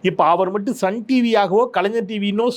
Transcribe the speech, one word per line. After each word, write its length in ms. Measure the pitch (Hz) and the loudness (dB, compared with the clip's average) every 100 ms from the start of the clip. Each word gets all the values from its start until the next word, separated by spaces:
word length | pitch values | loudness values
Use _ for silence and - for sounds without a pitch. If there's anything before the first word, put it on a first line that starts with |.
இப்ப 220 | 185 170 | -2 2
அவர் 260 | 156 170 185 | 2 4 0
மட்டும் 240 | 202 202 | -2 -6
சன் 300 | - 190 220 | -2 -2 -4
டி 300 | 214 262 233 | 0 0 2
வியாகவோ 360 | 214 196 196 247 | 2 2 2 0
கலைஞர் 340 | 196 196 233 | 0 -2 -2
டி 140 | 196 220 | -6 -4
வினோ 300 | 202 202 240 | -4 0 -2